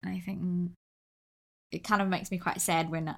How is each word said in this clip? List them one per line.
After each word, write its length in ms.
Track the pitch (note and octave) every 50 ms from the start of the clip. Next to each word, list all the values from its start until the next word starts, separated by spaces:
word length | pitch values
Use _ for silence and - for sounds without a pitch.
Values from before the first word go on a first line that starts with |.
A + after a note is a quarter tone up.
| -
And 80 | F#3 F#3+
I 40 | F#3
think, 220 | F3 F#3+ G3 F#3+
mm, 300 | F#3 F3+ F3 F3 F3 F3 F3 - _ _ _ _ _ _ _ _ _ _ _ _ _ _ _ _ _ _
it 120 | - E3+ -
kind 180 | - G#3+ G3+
of 60 | G3
makes 240 | F#3+ F#3 E3+ F#3+ -
me 60 | F#3+ F3
quite 200 | - E3+ - F3+
sad 280 | - - E3+ E3 E3 E3
when 260 | E3 D#3+ D#3+ D#3 -